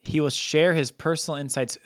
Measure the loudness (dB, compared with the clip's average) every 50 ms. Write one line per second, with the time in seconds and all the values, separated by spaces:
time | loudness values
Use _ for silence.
0 | -8 -4 0 0 0 0 0 -2 -4 0 2 4 4 4 4 2 0 -2 -4 -4
1 | -2 -2 -2 -2 -2 -4 -6 -6 -6 -4 -2 -2 -2 -2 -4 -8 -16